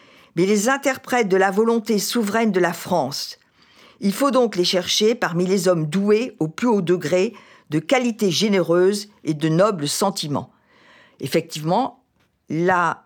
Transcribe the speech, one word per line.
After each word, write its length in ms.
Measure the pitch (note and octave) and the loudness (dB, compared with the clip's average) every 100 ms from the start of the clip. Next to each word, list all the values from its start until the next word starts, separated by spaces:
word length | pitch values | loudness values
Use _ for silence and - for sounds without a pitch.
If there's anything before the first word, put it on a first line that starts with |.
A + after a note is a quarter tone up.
| - - _ | -20 -20 _
mais 120 | D#3+ F#3+ | -2 2
les 220 | G#3+ G#3 | 2 2
interprètes 600 | C4+ C#4 C4 - B3 A3 | 0 0 -4 -2 0 2
de 80 | F#3+ | 4
la 160 | F#3+ | 2
volonté 480 | F#3+ A3+ A#3 A3 G#3+ | 2 2 0 0 -2
souveraine 500 | - A#3+ G3+ A3+ A3+ | 0 -2 0 0 0
de 80 | F#3 | 2
la 140 | F3 | 0
France. 680 | - - F3 C3 C3+ - - _ _ _ _ - _ | -2 -2 -2 -2 -6 -12 -16 _ _ _ _ -20 _
Il 120 | G3 | -4
faut 200 | F#3+ C#4 | 0 2
donc 240 | B3+ A#3+ F3+ | 2 2 0
les 80 | |
chercher 500 | F3 F#3 F3 - G#3+ | 0 0 -2 0 0
parmi 320 | A#3+ F3 E3+ F3+ | 0 -2 -2 0
les 220 | G3 F3+ | 0 2
hommes 180 | F3 D#3 | 0 0
doués 480 | F#3 G3+ G#3+ B3 - | -2 2 2 0 -4
au 80 | D#3 | -6
plus 180 | - B3 | -2 0
haut 160 | G#3 | 0
degré 520 | E3+ F3+ D3 F3+ G#3 - - - _ | 0 -2 0 0 0 -4 -20 -20 _
de 80 | D3+ | -6
qualités 540 | D#3 C4 A#3+ G#3+ G3+ | 0 0 0 -2 -2
généreuses 760 | C#3+ A3 G3 E3 F3 F#3 G#3 G#3 _ | 0 0 0 2 2 2 0 -8 _
et 120 | - | -8
de 140 | D#3 D#3+ | -4 0
nobles 380 | D#3+ G#3 F#3+ C#3+ | 2 2 0 -4
sentiments. » 640 | - G3 - D3+ B2+ A#2+ _ _ _ _ - _ _ | -2 -2 -2 -6 -6 -8 _ _ _ _ -20 _ _
Effectivement, 840 | C3+ E3+ E3 D#3 D#3 G3 C4 - _ _ _ _ _ | -2 -2 -2 -8 -2 -2 -2 -8 _ _ _ _ _
là, 560 | D3+ F3 F3+ E3 - | -2 0 2 0 -2